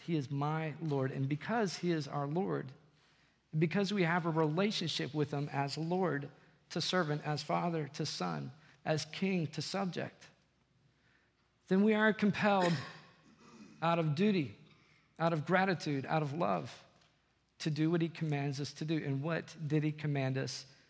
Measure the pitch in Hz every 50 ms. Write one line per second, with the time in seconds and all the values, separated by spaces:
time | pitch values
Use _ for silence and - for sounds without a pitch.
0 | - - 170 151 135 123 143 139 143 147 156 160 160 156 147 156 165 156 143 139
1 | 131 131 - 139 135 135 147 143 - - 220 240 214 185 - - - 175 170 160
2 | 143 139 147 147 143 143 151 175 196 185 151 139 139 131 - - _ _ _ _
3 | _ _ _ _ _ _ _ _ _ _ - 156 170 160 156 202 202 185 208 202
4 | 175 160 170 180 160 170 156 160 160 151 151 175 202 220 208 - 185 156 - -
5 | 160 147 147 151 147 - 151 143 147 143 139 139 139 139 - 151 160 165 180 185
6 | 190 165 139 139 143 147 - - - - _ _ _ - - 175 156 - - 185
7 | 175 151 147 147 - 151 151 143 - - 170 170 170 175 165 160 151 131 - -
8 | 156 147 - - 180 175 165 151 139 135 - - - - - _ - - 160 151
9 | - - - - 190 190 196 180 156 139 - 156 147 - - 190 196 185 156 135
10 | 131 127 - - - - - _ _ _ _ _ _ _ _ _ _ _ _ _
11 | _ _ _ _ _ _ _ _ _ _ _ _ _ - 185 190 208 220 214 214
12 | 214 220 208 - 208 208 - - - 214 202 190 180 175 170 131 123 - - -
13 | - - - _ _ - - - - - - - - - - - 160 165 170 170
14 | 165 156 143 147 202 214 196 185 143 110 101 - - - - _ _ _ _ _
15 | _ _ _ - 160 170 170 156 143 - 180 185 190 196 180 147 - 156 147 139
16 | 131 - 156 160 151 139 135 170 180 - 135 87 - 120 - - - - _ _
17 | _ _ _ _ _ _ _ _ _ _ _ - - 165 151 143 156 160 175 175
18 | 165 165 165 - 160 156 147 143 139 143 135 135 147 - - - 160 156 165 151
19 | - 147 139 135 139 165 165 165 - - - - 160 143 151 156 147 156 151 151
20 | - 151 143 139 135 131 131 135 135 131 - - - - - - _